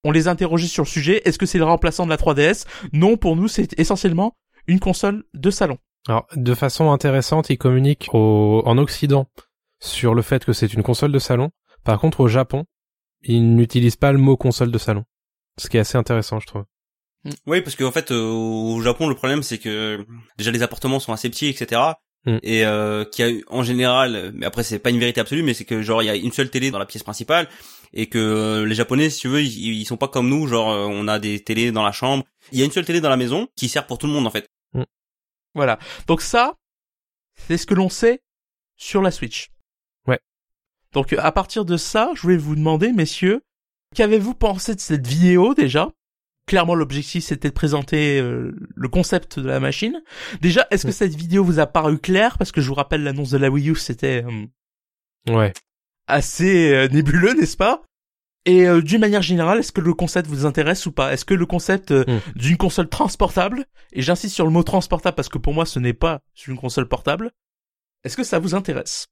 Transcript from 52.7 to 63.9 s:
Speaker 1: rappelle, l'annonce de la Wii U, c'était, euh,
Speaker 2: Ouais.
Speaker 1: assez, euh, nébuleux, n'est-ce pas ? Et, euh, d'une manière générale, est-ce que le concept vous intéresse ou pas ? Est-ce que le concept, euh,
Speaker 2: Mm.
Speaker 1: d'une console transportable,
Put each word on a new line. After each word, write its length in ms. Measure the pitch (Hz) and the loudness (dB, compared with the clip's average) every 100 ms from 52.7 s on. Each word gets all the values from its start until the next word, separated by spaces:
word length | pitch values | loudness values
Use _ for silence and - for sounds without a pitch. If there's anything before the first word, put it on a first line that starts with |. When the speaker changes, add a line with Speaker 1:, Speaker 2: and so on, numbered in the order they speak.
Speaker 1:
rappelle, 300 | 139 139 156 | -4 -4 -4
l'annonce 260 | 147 135 135 | -4 -6 -2
de 80 | 135 | 2
la 120 | 135 | 2
Wii 200 | 143 147 | 2 0
U, 60 | |
c'était, 500 | 160 - 120 135 123 | -2 -4 -6 -4 -4
euh, 1080 | 120 110 107 _ _ _ _ _ _ _ - | -4 -10 -10 _ _ _ _ _ _ _ -2
Speaker 2:
Ouais. 200 | 113 104 - _ _ _ _ - | 2 0 -2 _ _ _ _ -2
Speaker 1:
assez, 640 | 143 - - 185 185 160 | 0 0 0 4 4 6
euh, 140 | 135 135 | 4 4
nébuleux, 440 | 143 147 165 196 | 2 2 4 4
n'est-ce 220 | 302 156 - | 2 0 0
pas ? 240 | 196 277 _ _ _ _ _ _ | 0 0 _ _ _ _ _ _
Et, 220 | 180 180 180 | 4 6 8
euh, 140 | 170 | 4
d'une 180 | 147 214 | 4 2
manière 220 | 214 202 | 4 2
générale, 380 | 165 180 165 226 | 2 0 2 0
est-ce 120 | - | 0
que 80 | - | -2
le 140 | 165 | 0
concept 340 | 170 170 180 151 | 0 -2 -2 -4
vous 180 | 143 | -2
intéresse 400 | 147 139 151 185 | 0 0 0 -2
ou 60 | 165 | -4
pas ? 220 | - 135 | -2 -2
Est-ce 100 | 135 | -4
que 100 | - | -2
le 120 | 190 | 0
concept, 460 | 175 175 - 190 - | 0 -2 0 -2 2
euh, 120 | 139 | 2
Speaker 2:
Mm. 140 | 131 117 - | 2 -2 -4
Speaker 1:
d'une 220 | - 127 170 | -4 0 2
console 320 | 180 - 170 | 2 0 -2
transportable, 760 | - - - 196 - 185 247 269 - - | -2 -2 0 0 2 -2 -4 -8 -16 -12